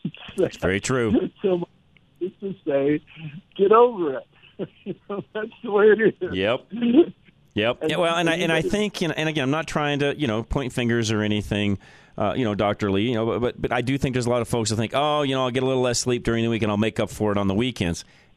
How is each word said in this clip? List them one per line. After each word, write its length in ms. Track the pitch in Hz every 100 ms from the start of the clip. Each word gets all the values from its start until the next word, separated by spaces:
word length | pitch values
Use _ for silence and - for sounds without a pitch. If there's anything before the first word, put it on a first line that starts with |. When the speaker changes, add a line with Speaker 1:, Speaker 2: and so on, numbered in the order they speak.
Speaker 1:
sets. 360 | 156 - - -
Speaker 2:
It's 180 | 180 -
very 240 | 90 98
true. 500 | - 127 117 247 - -
Speaker 1:
So 260 | 196 180 170 _ _ _ _ -
just 180 | 180 -
to 140 | 196 - -
say, 340 | 139 139 151 - - 160 147 - -
get 160 | 196
over 460 | 220 247 220 156 127
it. 80 | - _ - -
<laughs> 100 | 180 _
You 100 | 202 - -
know, 160 | 202 -
that's 160 | 214 226 -
the 60 | 240
way 160 | 202 214
it 280 | 208 220 -
is. 140 | 180
Speaker 2:
Yep. 320 | 92 98 127 -
Speaker 1:
<laughs> 420 | 214 240 254 - - - _ _
Speaker 2:
Yep. 240 | 104 110 127
Speaker 1:
And 80 | 160
Speaker 2:
Yeah, 60 | 160
well, 180 | 170
and 160 | 170 165
I, 40 |
and 180 | 165 170
I 40 | 160
Speaker 1:
anybody 100 | 170
Speaker 2:
think, 300 | 208 208 -
you 60 | 165
know, 60 | 147
and 120 | 156
again, 140 | 156
I'm 80 | 131
not 160 | 156 156
trying 320 | 160 147 143
to, 140 | 143 -
you 120 | 143
know, 160 | 107
point 280 | 113 143 135
fingers 380 | 127 120 117 110
or 120 | 107
anything, 560 | 107 104 98 104 104 98 - - - -
uh, 180 | 104 104
you 80 |
know, 100 | 117
Doctor 380 | 101 104 104 104
Lee, 160 | 98 117
you 60 |
know, 120 | 113 113
but, 140 | 98
but, 200 | 120 -
but 100 | -
I 80 | 123
do 180 | 120 135
think 140 | 143
there's 120 | 127 120
a 40 |
lot 100 | 123
of 60 | 113
folks 220 | 120 110
that 60 | 110
think, 160 | 107
"Oh, 280 | 131 151 147
you 120 | 143
know, 80 | 135
I'll 60 | 127
get 140 | 123
a 20 | 131
little 160 | 131
less 160 | 127 117
sleep 240 | 127 123
during 220 | - 113
the 60 | 113
week 120 | 113
and 80 | 107
I'll 60 | 104
make 240 | 110 -
up 100 | 104
for 220 | - 107
it 60 | 101
on 100 | 98
the 60 |
weekends." 500 | 98 127 113 90 82 - - _